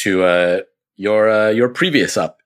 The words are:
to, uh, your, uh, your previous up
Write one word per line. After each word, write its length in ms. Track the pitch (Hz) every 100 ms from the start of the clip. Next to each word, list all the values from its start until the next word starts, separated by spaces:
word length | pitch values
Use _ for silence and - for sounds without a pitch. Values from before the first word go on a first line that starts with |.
to, 200 | 104 92
uh, 380 | 92 87 87 92 - _ _ -
your, 320 | 98 107 110
uh, 200 | 107 107
your 180 | 110 123
previous 480 | 120 180 139 85 -
up 260 | 82 -